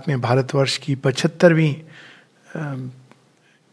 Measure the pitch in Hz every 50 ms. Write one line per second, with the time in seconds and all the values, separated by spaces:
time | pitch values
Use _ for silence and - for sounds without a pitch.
0 | - 170 139 123 117 113 123 135 127 131 - 139 135 120 - - - - 139 135
1 | - 139 127 - - 160 - - 180 175 165 160 160 151 135 - - - - -
2 | - - - - _ _ _ _ _ - - 170 151 143 135 127 127 127 127 127
3 | - _ - _ _ _ _ _ _ _ _ _ _ _